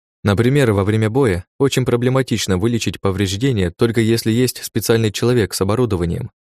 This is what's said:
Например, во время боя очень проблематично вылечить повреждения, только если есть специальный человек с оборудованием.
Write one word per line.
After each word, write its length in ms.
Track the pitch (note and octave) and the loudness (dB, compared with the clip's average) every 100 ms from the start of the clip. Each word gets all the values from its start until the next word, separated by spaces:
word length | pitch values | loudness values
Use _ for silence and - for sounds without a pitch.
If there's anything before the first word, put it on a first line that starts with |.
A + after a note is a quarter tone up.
| _ _ | _ _
Например, 500 | G#2 G2 A#2 D3 A#2+ | 0 2 2 2 2
во 100 | G2+ | 2
время 260 | G2 A2 G#2+ | 2 0 0
боя 360 | B2+ B2 F2 - - | 0 0 0 -6 -2
очень 260 | C3+ C3 A#2+ | -2 0 0
проблематично 720 | A#2+ B2 C3 C3 A2 - F2+ | 0 0 0 -2 -2 -2 0
вылечить 420 | A#2 A#2 G#2 E2+ | 0 -2 -4 -4
повреждения, 720 | G2 F#2+ G2 G2 C3+ A2 F2 | -4 -2 -2 -2 -2 0 -2
только 300 | - A#2 A2+ | 0 0 2
если 300 | A2+ A2+ A2+ | 2 2 0
есть 320 | A2+ B2+ - | 0 0 -4
специальный 480 | - A2+ - A2+ A2 | -8 -4 0 2 0
человек 420 | - A#2+ B2 F#2+ | 0 0 2 0
с 80 | - | -2
оборудованием. 720 | F#2+ A2+ A#2+ F2+ E2+ E2+ - _ | -2 0 0 -2 -4 -4 -8 _